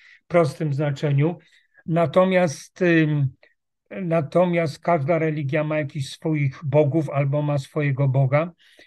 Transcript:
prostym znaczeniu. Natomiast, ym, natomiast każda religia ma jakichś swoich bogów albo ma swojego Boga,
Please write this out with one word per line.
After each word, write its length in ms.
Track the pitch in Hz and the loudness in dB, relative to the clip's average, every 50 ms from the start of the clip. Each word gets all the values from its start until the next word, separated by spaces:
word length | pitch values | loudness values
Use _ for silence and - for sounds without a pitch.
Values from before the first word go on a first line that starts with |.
| - - - _ _ | -20 -20 -20 _ _
prostym 460 | - - 175 165 139 - - 165 151 135 | 0 2 2 2 2 0 -4 -4 -4 -2
znaczeniu. 640 | 135 156 143 139 - - 147 139 139 147 165 175 - - _ _ _ _ _ _ _ - | -2 -2 -4 -4 -2 -2 0 2 2 2 0 -2 -4 -12 _ _ _ _ _ _ _ -8
Natomiast, 960 | - 160 170 170 147 170 190 185 185 185 180 180 156 131 - - - _ - | -4 0 0 0 2 4 4 4 4 4 2 2 0 -2 -6 -14 -16 _ 0
ym, 480 | 185 175 165 160 156 151 151 147 139 131 - _ _ _ _ _ _ _ _ _ _ - | 2 2 4 4 4 2 2 0 0 -2 -4 _ _ _ _ _ _ _ _ _ _ -16
natomiast 920 | - 196 190 170 160 170 143 160 - 170 185 180 170 170 165 147 156 - | -12 -8 -4 -2 -2 -2 -2 0 2 2 2 2 2 0 -2 -2 -4 -4
każda 400 | - 170 170 160 135 156 170 160 | -2 0 0 0 2 0 0 0
religia 440 | 160 160 151 156 147 135 151 151 151 | 0 0 -2 -2 -4 -2 -2 -2 -2
ma 140 | 151 156 | -2 -2
jakichś 320 | 151 151 139 - 151 135 - | -2 -4 -4 -6 -8 -10 -10
swoich 560 | - - - 165 156 151 143 135 - - - | -10 -6 -4 -2 0 0 0 -2 -4 -6 -4
bogów 440 | 139 135 151 151 135 139 165 147 - | 0 2 2 2 4 2 0 -2 -2
albo 320 | - 139 143 139 139 147 | -2 -2 -2 0 -2 -2
ma 160 | 147 147 147 | -2 -2 -2
swojego 500 | 139 139 - - 156 147 143 131 131 143 | -4 -4 -6 -4 -2 -2 -2 0 0 0
Boga, 440 | 135 123 135 135 120 139 147 165 180 - _ _ _ _ - - | 2 2 2 2 2 2 0 0 -2 -8 _ _ _ _ -20 -20